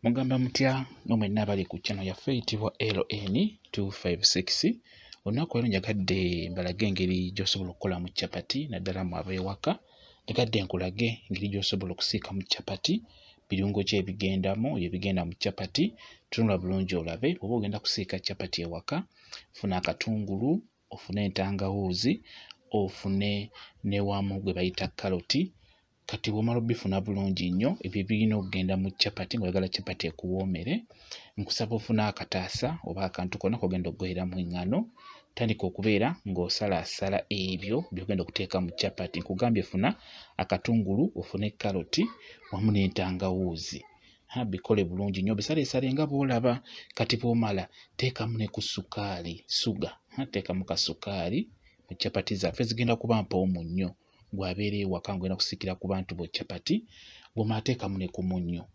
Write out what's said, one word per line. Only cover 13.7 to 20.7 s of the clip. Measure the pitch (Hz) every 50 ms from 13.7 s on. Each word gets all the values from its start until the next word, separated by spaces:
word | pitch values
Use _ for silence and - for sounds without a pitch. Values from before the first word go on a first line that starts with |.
| 101 101 98
ki | 92 - 101
ebigendamu, | 92 95 92 101 98 95 98 95 92 98 98 104 113 135 156 107
ebigenda | 87 87 90 90 95 101 95 92 87 85
mu | 85 _
capati. | - 104 - - 98 95 - 131 165 220 - - - - - - _ _
Tunula | - - 113 110 101 90
bulungi | 90 90 95 95 95 90 92
olabe, | 87 80 82 82 82 113 147 180
bw'oba | - - 98 120
ogenda | 120 104 101 104 104
kusiika | - - - - 98 - - 92
capati | - - 98 - 95 92 - - 85
ewaka, | 85 85 85 - - 143 160 190 - _ - - - - - - _
funa | _ - - 101 92
akatungulu, | 90 - - 82 - - - 110 107 104 98 98 95 113 135 165 220 - _